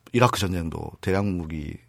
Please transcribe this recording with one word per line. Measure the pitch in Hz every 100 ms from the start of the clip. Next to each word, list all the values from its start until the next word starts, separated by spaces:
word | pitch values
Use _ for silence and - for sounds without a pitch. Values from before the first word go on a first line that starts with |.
| -
이라크 | - 123 -
전쟁도 | 98 90 82 78 78 -
대량 | - 95 101 90
무기 | 80 80 73 -